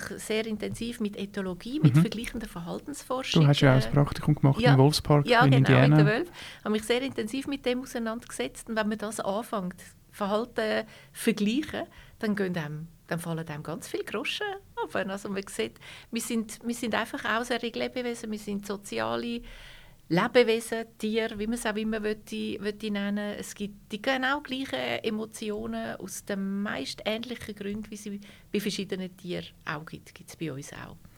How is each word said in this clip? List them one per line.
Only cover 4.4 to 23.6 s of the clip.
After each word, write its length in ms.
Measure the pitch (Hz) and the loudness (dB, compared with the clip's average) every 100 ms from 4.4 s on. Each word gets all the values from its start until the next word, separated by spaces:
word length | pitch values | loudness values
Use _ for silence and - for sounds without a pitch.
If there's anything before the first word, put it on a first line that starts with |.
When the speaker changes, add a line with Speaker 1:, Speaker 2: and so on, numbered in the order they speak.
| 135 139 | 4 6
Speaker 1:
ja. 120 | 240 | 8
Speaker 2:
im 40 | 135 | 10
Wolfspark 500 | 139 151 - 147 143 | 8 6 4 4 6
Speaker 1:
Ja, 160 | 233 | 6
Speaker 2:
in 80 | 139 | 8
Speaker 1:
genau, 60 | 131 | 8
Speaker 2:
Indiana. 300 | 135 131 139 151 | 8 8 10 8
Speaker 1:
mit 0 | |
den 60 | 147 | 8
Wölfen. 200 | 226 349 - - - | 4 -2 -8 -16 -10
Ich 40 | |
habe 80 | - | -2
mich 100 | 214 | -2
sehr 180 | 220 247 | 2 0
intensiv 460 | 269 240 214 269 269 | 0 -4 -4 -4 -4
mit 180 | 277 247 | -4 -2
dem 160 | 247 | -2
auseinandergesetzt. 880 | 262 247 226 233 - - 254 - - | -4 -6 -6 -6 -10 -8 -8 -8 -6
Und 60 | 220 | -2
wenn 120 | 208 | 0
man 80 | 220 | -2
das 200 | 208 226 | -4 -4
anfängt, 600 | - 196 233 214 180 - - - _ | -4 -4 -4 -4 -4 -8 -16 -20 _
Verhalten 760 | - 202 208 240 - 220 220 220 - - | -6 -2 0 -2 -2 -2 -2 -4 -12 -20
vergleichen, 760 | - - - 208 247 302 208 - - - - | -2 0 2 0 0 -2 -6 -8 -12 -20 -8
dann 160 | 220 202 | -4 -2
gehen 200 | 190 175 | -2 -2
einem, 320 | 147 151 165 - - | -6 -8 -12 -18 -8
dann 100 | 170 | -6
fallen 280 | 170 160 160 | -4 -6 -6
einem 160 | 147 | -8
ganz 240 | 147 180 - | -8 -8 -6
viele 160 | 359 | -8
Groschen 420 | - 214 294 - 415 392 - - | -6 -6 -4 -4 -6 -6 -10 -8
ab. 120 | 466 202 | -6 -4
Also 320 | 190 196 214 | -4 -6 -6
man 140 | 196 196 | -6 -6
sieht, 320 | - 220 - - - - | -6 -6 -6 -18 -18 -8
wir 100 | 233 | -8
sind, 380 | - 226 220 - | -2 -4 -4 -8
wir 120 | 233 233 | -6 -4
sind 180 | 240 | -2
einfach 320 | 208 226 277 - | 0 -2 -4 -2
außerirdische 540 | 214 240 233 233 233 247 | -2 0 -2 -4 -4 -6
Lebewesen, 460 | 254 240 233 220 | -4 -6 -6 -8
wir 80 | 214 | -8
sind 260 | 208 202 202 | -6 -6 -6
soziale 720 | 202 - 226 220 233 240 233 - - - - - - - | -8 -6 -4 -2 -2 -2 -6 -8 -16 -18 -20 -20 -20 -2
Lebewesen, 760 | 165 233 247 226 226 226 226 226 - | 0 4 4 6 4 0 -6 -6 -6
Tiere, 420 | 214 220 220 214 | -2 0 -2 -4
wie 80 | 214 | -4
man 60 | |
es 120 | 233 220 | -2 -2
auch 100 | 208 | -2
immer 240 | 220 220 | -2 -2
möchte, 580 | 214 214 - 220 214 208 | -2 -4 -6 -6 -6 -4
möchte 320 | 202 208 214 | -6 -6 -4
nennen. 420 | 202 202 202 208 208 | -2 -2 -2 -4 -6
Es 160 | 185 | -10
gibt 380 | - | -8